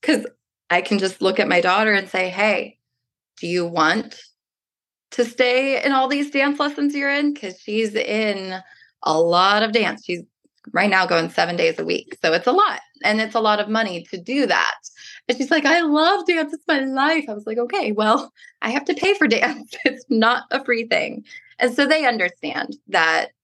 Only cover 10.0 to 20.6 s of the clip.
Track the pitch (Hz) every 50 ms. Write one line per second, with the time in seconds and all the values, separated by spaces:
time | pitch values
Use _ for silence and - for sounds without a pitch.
10 | - - 180 175 170 _ _ _ _ _ _ _ _ - - 175 190 208 190 190
11 | 185 175 180 165 165 170 - - 170 170 175 170 170 165 165 - 165 165 175 -
12 | - - - - - 160 160 180 - - - 370 427 381 226 - - _ _ _
13 | - 196 214 214 220 220 214 233 220 214 208 208 208 208 214 220 226 202 180 170
14 | 170 _ - 185 175 - 254 285 277 208 165 101 80 57 - - _ - _ -
15 | - - - - _ _ 240 240 277 277 339 311 294 285 320 349 339 311 294 302
16 | 311 339 392 415 339 - 349 330 311 302 320 311 _ - 294 277 269 269 262 262
17 | 277 302 320 320 285 285 214 208 214 - 220 233 240 247 - 403 311 220 214 196
18 | 214 214 226 285 294 - _ _ - - _ _ - 220 233 285 285 - - 285
19 | - 381 403 403 311 254 214 220 - 247 - - - - - - - - - -
20 | - _ - 220 220 226 247 240 233 _ - 269